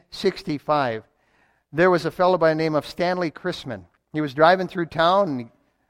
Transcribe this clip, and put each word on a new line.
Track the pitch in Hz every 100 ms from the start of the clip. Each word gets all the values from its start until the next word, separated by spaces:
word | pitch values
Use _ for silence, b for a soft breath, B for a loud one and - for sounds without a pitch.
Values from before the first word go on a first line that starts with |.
| _
sixty-five, | - 196 - - 143 - 147 127 110 - _ _ _ _ _ _
there | 143 185
was | 175
a | 156
fellow | - 185 180
by | 160
the |
name | 156 160 151
of | -
Stanley | - 175 180 170
Chrisman. | - 180 - 139 104 87 _ _
He | 151
was | 151
driving | 131 160 185 180
through | 185 165
town, | 151 165 190 196
and | 131 117 _ _ _